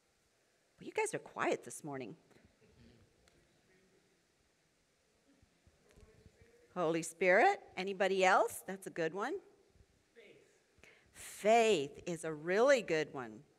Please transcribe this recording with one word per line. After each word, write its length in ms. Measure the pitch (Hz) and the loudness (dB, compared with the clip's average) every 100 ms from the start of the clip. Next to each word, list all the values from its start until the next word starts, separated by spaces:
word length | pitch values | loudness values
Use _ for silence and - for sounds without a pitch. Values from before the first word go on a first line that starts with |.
| _ _ _ _ _ _ _ - | _ _ _ _ _ _ _ -20
Well, 80 | - | -8
you 60 | |
guys 220 | - 427 | -4 -4
are 60 | - | -4
quiet 440 | - - 349 - | -8 -4 -4 -4
this 180 | - - | -8 -14
morning. 320 | 151 135 123 165 _ _ _ _ 214 _ 120 _ _ _ _ _ _ _ _ _ _ _ _ _ _ _ _ _ _ _ _ _ _ _ _ 269 _ _ _ _ _ _ - _ - _ _ _ _ | -12 -10 -12 -16 _ _ _ _ _ _ -20 _ _ _ _ _ _ _ _ _ _ _ _ _ _ _ _ _ _ _ _ _ _ _ _ _ _ _ _ _ _ _ -20 _ -20 _ _ _ _
Holy 280 | 185 160 165 | -4 -2 -2
Spirit. 580 | 160 - 185 190 370 403 - - | -4 0 4 6 4 2 -6 -8
Anybody 480 | 190 190 190 190 | -6 -2 0 2
else? 380 | 185 220 453 - - | 4 4 2 -6 -14
That's 200 | 190 180 | -14 -10
a 40 | |
good 240 | 170 160 | -6 -6
one. 260 | 180 240 370 - _ _ _ _ _ _ | -6 -8 -8 -12 _ _ _ _ _ _
Faith. 240 | _ - - _ _ _ _ - _ _ | _ -20 -20 _ _ _ _ -20 _ _
Faith 880 | - - - 202 233 220 180 139 - - | -20 -20 -2 4 6 6 4 0 -8 -8
is 180 | 165 | -8
a 80 | 160 | -8
really 500 | 151 160 196 254 269 | -6 0 4 4 4
good 320 | 175 160 143 | 2 -2 -2
one. 300 | 139 117 107 - | -8 -12 -14 -20